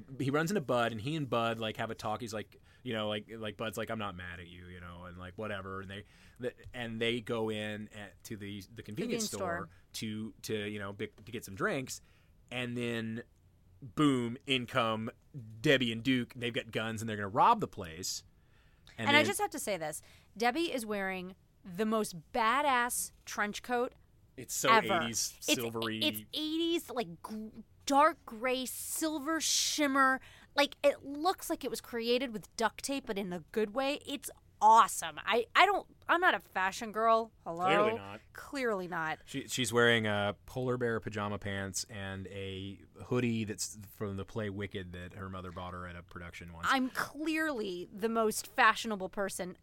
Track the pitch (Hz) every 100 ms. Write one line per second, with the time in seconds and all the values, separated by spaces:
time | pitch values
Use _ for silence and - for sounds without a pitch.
0 | - 131 135 143 165 208 135 123 117 113
1 | 123 160 135 117 113 113 110 107 110 110
2 | 113 107 117 107 104 - - - 123 110
3 | 107 107 101 113 107 101 113 104 110 113
4 | 101 90 90 87 87 90 87 90 87 87
5 | 90 87 90 90 107 98 95 95 95 98
6 | - - - - 123 - - 123 117 113
7 | 117 120 104 117 110 107 107 107 107 107
8 | 101 - - 110 101 101 - 113 - 110
9 | 240 233 214 208 185 170 170 - - -
10 | 113 107 107 - - 107 104 104 101 101
11 | 104 - 101 110 - 95 202 151 131 -
12 | - - - - - 123 123 120 117 117
13 | 113 113 - _ _ _ - - 131 -
14 | 147 131 117 120 - 131 120 131 113 110
15 | 113 - _ 139 110 110 156 131 120 113
16 | 113 127 117 123 120 123 113 113 113 110
17 | 113 107 101 120 185 233 131 113 87 80
18 | 95 - - - _ - _ _ - -
19 | 226 294 330 403 415 277 - 185 156 -
20 | - - - 196 233 262 339 254 220 208
21 | 190 185 180 190 _ _ 196 175 220 220
22 | - 170 - 247 220 262 294 254 240 -
23 | - - - - 208 202 - 247 254 -
24 | _ _ - - - - 143 220 214 180
25 | 151 110 - - - 302 233 226 220 220
26 | 311 214 214 277 311 320 330 339 - 254
27 | 170 170 - 220 220 - - - - 277
28 | 311 311 - 214 254 254 247 - - -
29 | 320 302 277 320 - - - - 294 269
30 | 262 262 - - - - 285 - 285 -
31 | 269 285 339 381 - 330 247 220 - 233
32 | 226 247 269 214 - - 214 - - 277
33 | - 196 185 175 - 220 214 220 269 294
34 | - 277 - - - _ 214 226 190 -
35 | 165 147 185 226 226 254 370 285 - -
36 | - 330 359 302 - 196 190 190 226 208
37 | 226 226 226 - - 170 185 - 214 220
38 | 196 214 - - - 285 247 196 180 175
39 | 156 156 - 139 110 - 117 117 120 117
40 | 110 104 101 98 - 131 127 127 120 113
41 | 113 104 104 101 104 98 98 92 - 107
42 | 98 95 95 101 98 95 98 98 - -
43 | 101 123 120 113 104 104 - 107 98 -
44 | 104 98 95 117 104 98 101 104 90 90
45 | 90 - 95 95 90 87 90 90 90 87
46 | 87 90 87 - 85 85 170 262 254 -
47 | - 285 320 320 320 247 208 175 180 202
48 | 226 226 220 - - - 220 214 226 208
49 | 190 - 190 - 180 -